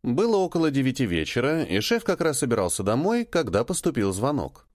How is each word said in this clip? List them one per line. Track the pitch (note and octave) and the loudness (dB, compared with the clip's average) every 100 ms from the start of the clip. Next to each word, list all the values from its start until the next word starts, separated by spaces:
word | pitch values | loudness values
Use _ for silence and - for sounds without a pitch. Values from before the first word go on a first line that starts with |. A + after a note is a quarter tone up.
Было | B2+ B2 A#3 G#3 | 0 0 2 2
около | F3+ F3 D#3+ | 2 2 2
девяти | C#3 C3 B2+ A#2 | 2 0 0 0
вечера, | E2+ D#2 A#2+ B2+ D#3+ | 0 0 0 0 0
и | C#3+ G2+ | 0 -2
шеф | - A#3 | 0 -2
как | - F3+ | 0 0
раз | D#3+ C3+ | 0 0
собирался | C3+ A2+ F2+ - | 0 0 0 0
домой, | G2 A#2 F3+ A#3+ | 0 0 2 0
когда | A#3 F3 C3 E2 | 0 -2 0 0
поступил | - F#3 F3 C3+ G2 | 0 -2 -2 0 0
звонок. | F#2+ B2+ D3 C#2 - _ | 0 -2 -2 -4 -10 _